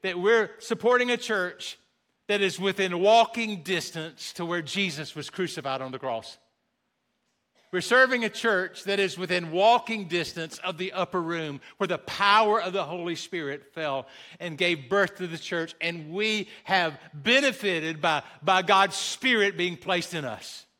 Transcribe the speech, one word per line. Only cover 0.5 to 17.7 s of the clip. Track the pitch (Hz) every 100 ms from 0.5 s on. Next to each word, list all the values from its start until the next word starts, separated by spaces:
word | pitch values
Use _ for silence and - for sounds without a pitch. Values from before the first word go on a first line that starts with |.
| -
supporting | - 220 226 247 247
a | 240
church | 247 214 180 - - - _ _ _ _ -
that | 202
is | 196 170
within | 196 185 190 175
walking | 196 226 233 233 220 202
distance | 156 180 - 165 160 131 -
to | - 170
where | 175
Jesus | 147 196 196 147 147 -
was | 135
crucified | - 175 - 139 131
on | 131
the | 127
cross. | 135 135 - - _ _ _ _ _ _ _ _ _ _ _ _ _
We're | 180
serving | 170 247 262 254 220
a |
church | - 226 196 185 - 190
that | 202
is | 190 151
within | 180 180 170
walking | 170 208 233 240 226 180
distance | 175 156 - 160 -
of | 180 165
the | 185
upper | 180 175 180
room | 165 170 156 143 - -
where | 190
the | 170
power | - - 202 208 220 208
of | 180
the | 190
Holy | 147 175 170 165
Spirit | - 180 147 143 -
fell | - 156 135 123 - - -
and | 175 151
gave | 175 165 123
birth | 196 190 -
to | 180
the | 160
church. | - 170 165 -
And | 170 170 151
we | 180 214 214 196 -
have | - 190 170 139 -
benefited | 151 139 262 285 220 202